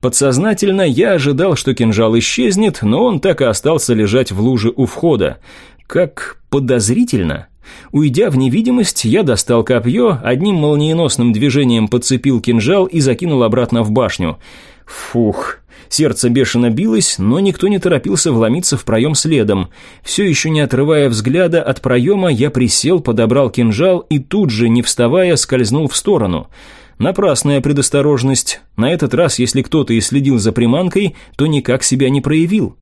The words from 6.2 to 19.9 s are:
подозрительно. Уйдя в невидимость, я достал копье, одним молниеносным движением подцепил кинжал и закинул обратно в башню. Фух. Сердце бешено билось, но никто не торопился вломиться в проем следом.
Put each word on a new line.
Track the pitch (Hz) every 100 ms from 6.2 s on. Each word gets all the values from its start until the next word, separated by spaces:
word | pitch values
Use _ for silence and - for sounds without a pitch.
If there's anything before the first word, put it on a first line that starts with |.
| - - -
подозрительно. | 139 131 127 101 196 240 123 82 76 - _ - - -
Уйдя | 135 151 135 214
в | 131
невидимость, | 131 147 226 247 196 -
я | 113 156
достал | 170 107 - 117
копье, | 110 104 113 185 233 143
одним | 120 127 196
молниеносным | 185 147 147 151 160 156 - 120
движением | 107 139 131 135 117 107
подцепил | 120 - 131 139 123
кинжал | 113 117 110 196
и | 185 170
закинул | 135 - 175 139
обратно | 113 123 120 117
в | 107
башню. | 107 110 - 85 73 - - - - -
Фух. | - - 120 110 - - - _ - -
Сердце | - 156 110 120
бешено | 120 120 120 120
билось, | 113 214 220 - -
но | 98 143
никто | 196 - 190
не | 202
торопился | 185 151 185 190 170
вломиться | 117 113 143 - 127
в |
проем | - 110 139 151
следом. | 156 147 107 98 90 - -